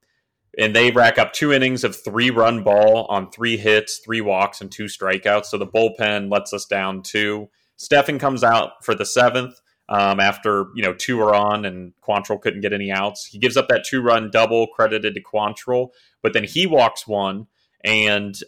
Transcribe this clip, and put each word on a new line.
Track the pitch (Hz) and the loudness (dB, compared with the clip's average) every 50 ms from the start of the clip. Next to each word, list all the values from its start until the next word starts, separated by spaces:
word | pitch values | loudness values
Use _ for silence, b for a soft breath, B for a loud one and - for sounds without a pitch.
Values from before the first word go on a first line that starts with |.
| _ _ _ _ _ _ _ _ _ _ - | _ _ _ _ _ _ _ _ _ _ -4
and | - 110 107 104 | -2 -2 2 2
they | 113 120 123 | 4 4 4
rack | 117 123 117 113 - 123 | 4 6 4 6 4 4
up | 107 - - | 2 0 0
two | - 151 147 | -2 0 2
innings | 139 131 131 127 127 120 131 | 2 2 2 0 0 -2 -2
of | 107 - | -4 -4
three-run | - - 113 101 113 123 127 120 117 113 117 117 113 98 | -6 -10 -6 -2 0 0 0 2 2 2 2 2 2 2
ball | 104 101 104 107 107 110 113 107 - | 4 4 6 6 6 6 4 2 -2
on | 101 95 95 92 | -4 -4 -4 -6
three | - - 117 117 113 | -8 -6 -4 -4 -4
hits, | 104 107 107 107 107 107 - - | 0 2 2 2 2 2 -2 -8
three | - - 110 113 113 | -12 -8 -6 -6 -4
walks, | 104 104 95 92 98 101 - - | -2 0 0 0 0 -2 -2 -8
and | 101 92 | -16 -14
two | - - 107 | -12 -12 -10
strikeouts. | 98 - - 98 95 95 95 - 104 104 104 104 | -12 -8 -6 -2 -2 -2 0 0 2 0 0 0
So | - 110 | -4 -6
the | 101 98 | -6 -6
bullpen | 92 - 110 113 110 110 - 110 104 104 104 101 98 | -2 0 2 2 2 0 -2 -2 -2 -2 -2 -2 -2
lets | 104 98 101 - 104 | -2 -2 -2 -4 -8
us | 98 - | -10 -6
down | - 101 98 95 95 95 95 92 | -4 -4 -2 -2 -4 -6 -8 -10
two. | - - 104 104 104 104 107 104 - _ _ _ _ _ | -6 -2 -2 -2 -2 -2 -6 -8 -14 _ _ _ _ _
Stephan | - - - 147 143 139 - 147 | -20 -2 2 2 4 4 2 -2
comes | 127 143 139 131 117 123 | -2 -2 -2 0 2 2
out | 117 117 110 76 - - _ - | 4 4 4 2 -2 -6 _ -4
for | - 110 | -4 -2
the | 98 101 | -2 -4
seventh, | - - 123 123 120 117 127 123 123 - _ _ _ _ _ _ - | 0 2 2 2 4 2 0 -4 -6 -12 _ _ _ _ _ _ -4
um, | 107 101 101 98 98 98 | 0 0 2 2 2 2
after, | 98 101 98 - - 107 101 98 95 95 - | 2 0 0 0 -2 0 0 0 -2 -4 -6
you | 113 | -4
know, | 104 92 90 | -4 -4 -4
two | - - - 123 113 | -4 -6 -4 -2 0
are | 107 107 104 | 2 4 4
on | 101 104 104 104 104 101 | 4 2 2 0 -2 -4
and | 95 90 92 90 87 - _ | -6 -8 -10 -14 -16 -20 _
Quantrill | _ - 104 101 98 - 107 98 | _ -2 -2 -2 -2 -4 -6 -4
couldn't | - 110 87 101 | -4 -6 -4 -4
get | 101 101 104 | -4 -4 -4
any | 101 101 98 | -4 -4 -4
outs. | 95 95 101 104 101 - - | -4 -4 -4 -4 -6 -10 -14
He | - - | -18 -6
gives | 101 123 123 117 | -4 -4 0 0
up | 135 - | 0 2
that | - 120 - - | 2 0 0 0
two-run | - 135 131 120 120 117 113 110 101 | -4 -4 -2 2 2 2 2 0 0
double | 113 113 113 110 113 113 113 | 2 2 2 2 2 0 0
credited | 110 - - 113 107 110 107 104 107 98 | 0 0 -2 0 0 0 -2 -4 -4 -6
to | 98 | -8
Quantrill, | - - - 104 104 104 107 - - 127 123 123 123 123 b b b b b b - | -10 -6 -4 -4 -4 -4 -6 -8 -6 -4 -2 -2 -2 -4 b b b b b b -4
but | 113 110 | -2 -2
then | 113 - | -2 -4
he | - - 160 190 | -2 -2 -2 0
walks | 180 156 135 117 110 - - - | 2 4 4 4 4 0 -4 -8
one | 110 104 101 98 95 95 104 113 - _ _ _ _ _ _ - | -6 -4 -2 -2 -2 -4 -6 -12 -16 _ _ _ _ _ _ -2
and, | 107 110 107 107 104 104 101 104 101 98 - - | 0 0 2 2 2 2 0 -2 -6 -10 -14 -10